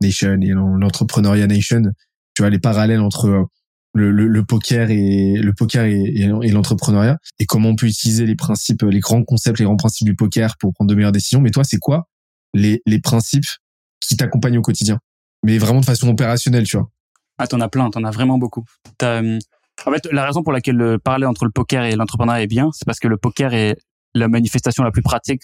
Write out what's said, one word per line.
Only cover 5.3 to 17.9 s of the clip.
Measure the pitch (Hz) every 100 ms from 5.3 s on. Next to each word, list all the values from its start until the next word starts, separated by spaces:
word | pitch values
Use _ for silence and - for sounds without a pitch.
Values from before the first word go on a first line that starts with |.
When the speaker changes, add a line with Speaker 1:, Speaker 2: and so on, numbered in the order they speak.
| 104
Speaker 1:
le | 104
poker | 101 110 120 110
et, |
et, | 101 98 110
et | 101 107 117
l'entrepreneuriat, | 104 95 104 - 101 113 160 - -
et | 104
comment | 110 113
on | 110
peut | 113
utiliser | 104 113 110 113
les | -
principes, | 160 104 - 113
les | 104 98
grands | - 117
concepts, | - 117 120 110
les | 104
grands | 104
principes | 110 - 107
du | 92
poker | 104 117 110 -
pour | 98
prendre | - 101
de | 104
meilleures | 104
décisions. | 101 - 131
Mais | 120
toi, | 131
c'est | 139 101
quoi | - 160 - _ _ _ _
les, | 101 104 113 107
les | 110
principes | - 117 - 143 - - _ _ _ -
qui | - -
t'accompagnent | 123 117 123 120
au |
quotidien ? | 117 - 107 107 - _ _ _
Mais | 107 110
vraiment | 107 131
de | 131
façon | 123 120
opérationnelle, | 110 117 120 127 123 107
tu | 107
vois. | 113 _ _ _ _ -
Speaker 2:
Ah, | 123
t'en | 120
as | 113
plein, | 131
t'en | 120